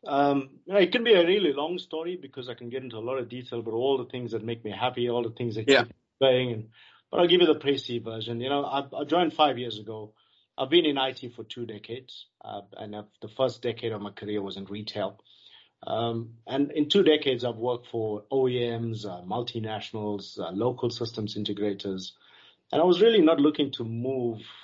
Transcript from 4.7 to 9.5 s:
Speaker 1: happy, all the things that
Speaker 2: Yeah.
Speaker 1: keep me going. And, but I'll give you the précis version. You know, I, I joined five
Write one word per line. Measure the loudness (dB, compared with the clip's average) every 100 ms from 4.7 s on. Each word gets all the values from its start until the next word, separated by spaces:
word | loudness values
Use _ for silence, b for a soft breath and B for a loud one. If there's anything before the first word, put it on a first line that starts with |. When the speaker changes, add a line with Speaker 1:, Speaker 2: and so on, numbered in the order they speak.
Speaker 1:
happy, | -4 -4 -2 -2
all | -2
the | -4 -4
things | -6 -4
that | 4
Speaker 2:
Yeah. | 4
Speaker 1:
keep | 4
me | -6 _ _
going. | 4 4 2
And, | -6 -10 b b b b
but | 2
I'll | 4
give | 6
you | 6
the | 4
précis | 2 -2 -2 -6
version. | -6 -10 -8 -6
You | -2
know, | -2
I, | -2 -4 -4 -8
I |
joined | 0 2 2
five | 4 2